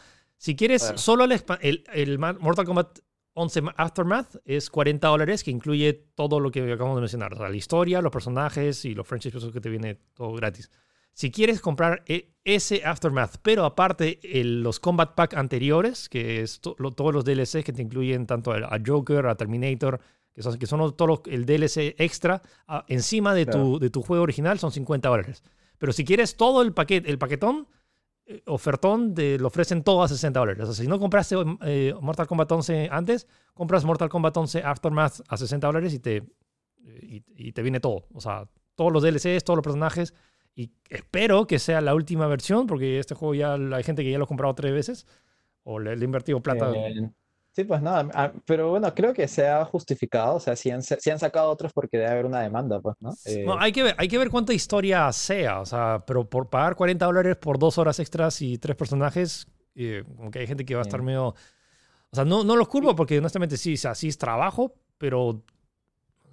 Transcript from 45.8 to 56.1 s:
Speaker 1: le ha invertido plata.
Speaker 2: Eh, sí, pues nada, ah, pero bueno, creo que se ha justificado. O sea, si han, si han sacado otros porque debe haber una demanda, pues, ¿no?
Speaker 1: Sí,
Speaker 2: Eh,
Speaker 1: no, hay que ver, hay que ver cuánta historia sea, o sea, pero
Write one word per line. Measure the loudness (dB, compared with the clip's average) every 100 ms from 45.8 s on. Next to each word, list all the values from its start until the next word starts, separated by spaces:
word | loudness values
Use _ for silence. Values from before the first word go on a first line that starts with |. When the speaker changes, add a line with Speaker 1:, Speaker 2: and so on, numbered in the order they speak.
| -6 -4
Speaker 1:
le |
ha | -2
invertido | -2 -2 -2
plata. | 0 0 0 -2
Speaker 2:
Eh, | -4 -4 -6 -8 _ _ _
sí, | -6
pues | -2 0
nada, | 0 0 0
ah, | -2 -2 -2 -2
pero | 0 2
bueno, | 2 0
creo | 0 0
que | 2 -2
se | 2 2
ha | 2
justificado. | 0 -4 -4 -4 -2 0 0 0
O |
sea, | -2 -4
si | -2
han, | -4
si | -4 -2 -2
han | -2
sacado | 0 2 0
otros | 0 -4
porque | -4 -2 0
debe | 0
haber | 0 0
una | -2
demanda, | -2 -2 -2 -2
pues, | -4 -8
¿no? | -10
Speaker 1:
Sí, | -10 -6 -4
Speaker 2:
Eh, | -2
Speaker 1:
no, | 0
hay | 0
que | 2
ver, | 0 2
hay | 0
que | 0
ver | 0
cuánta | 0 0
historia | 0 0 0 2 4 2
sea, | 0 -2 0 0 -2
o | -4
sea, | -2 0 0
pero | -2